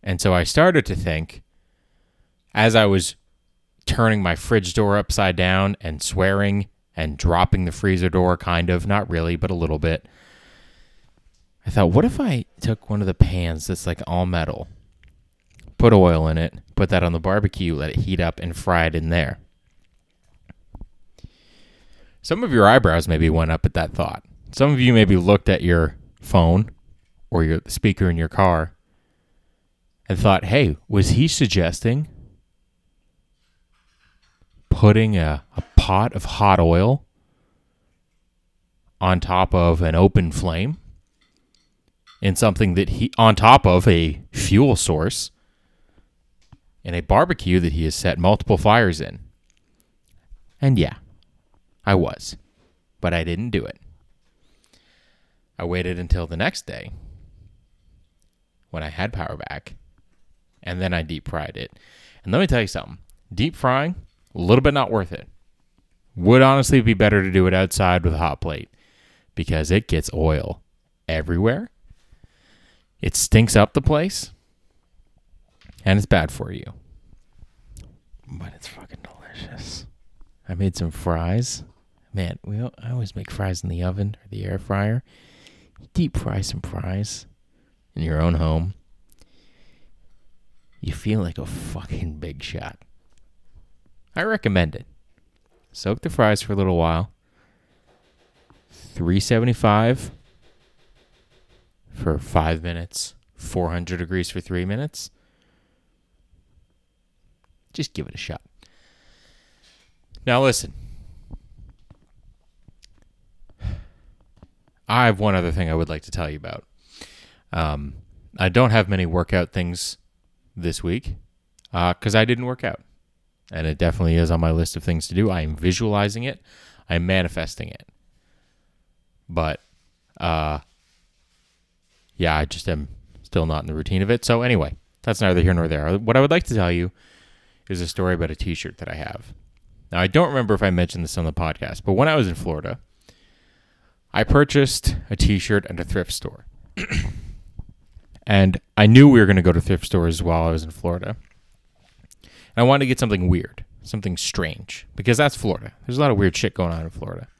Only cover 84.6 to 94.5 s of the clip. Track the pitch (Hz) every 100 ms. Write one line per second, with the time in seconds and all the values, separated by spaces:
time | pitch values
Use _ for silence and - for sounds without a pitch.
84.6 | - 98 104 117 - _ _ _ - _
85.6 | _ _ - - 165 - - 101 - -
86.6 | - 92 92 95 110 - - _ _ _
87.6 | _ _ _ - 80 78 82 82 80 80
88.6 | 90 - _ _ _ _ - _ _ _
89.6 | - _ - - - - - - _ -
90.6 | _ - - 73 101 107 87 - - -
91.6 | - - - - 82 76 82 69 - -
92.6 | - - _ - _ - _ _ - -
93.6 | - - _ - _ - 190 220 -